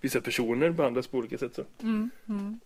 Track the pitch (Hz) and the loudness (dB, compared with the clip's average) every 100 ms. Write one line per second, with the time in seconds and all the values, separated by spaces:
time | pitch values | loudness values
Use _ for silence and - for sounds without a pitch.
0 | 135 127 120 113 117 117 160 165 139 123 | 0 0 0 0 2 4 4 4 2 2
1 | 127 127 113 117 127 - - - 220 214 | -2 -2 -2 -4 -6 -6 -10 -6 -2 0
2 | 226 - - 202 202 226 | -2 -6 -6 -6 -4 -8